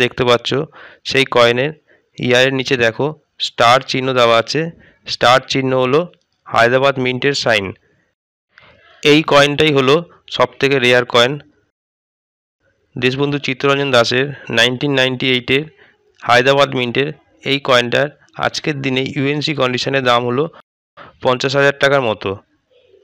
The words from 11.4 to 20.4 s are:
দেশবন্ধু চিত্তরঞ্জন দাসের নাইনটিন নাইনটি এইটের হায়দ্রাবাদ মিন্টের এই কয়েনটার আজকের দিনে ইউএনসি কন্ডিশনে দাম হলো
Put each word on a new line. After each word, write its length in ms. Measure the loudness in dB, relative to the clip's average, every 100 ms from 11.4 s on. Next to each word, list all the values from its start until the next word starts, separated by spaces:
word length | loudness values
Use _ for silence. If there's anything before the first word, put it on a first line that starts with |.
| -14 _ _ _ _ _ _ _ _ _ _ _ _ _ _ -4
দেশবন্ধু 420 | -2 -2 -2 -4 -6
চিত্তরঞ্জন 440 | -2 0 0 2 2
দাসের 300 | 2 0 -4 -8 -4 0
নাইনটিন 360 | 0 0 -2 0
নাইনটি 280 | -2 -2 -2
এইটের 300 | -2 -2 -4 -4 _ _ _ _ _
হায়দ্রাবাদ 480 | 0 2 4 2 0 -2
মিন্টের 300 | -4 -4 -6 -8 _ _
এই 140 | -6 -4 0
কয়েনটার 400 | 0 2 -2 -2 -6 _ -8 -6
আজকের 300 | -6 -6 -6
দিনে 180 | -4 -4 -4 -4
ইউএনসি 360 | -4 -4 -4 -4
কন্ডিশনে 400 | -4 -4 -4 -2 0
দাম 120 | 0 0
হলো 160 | -4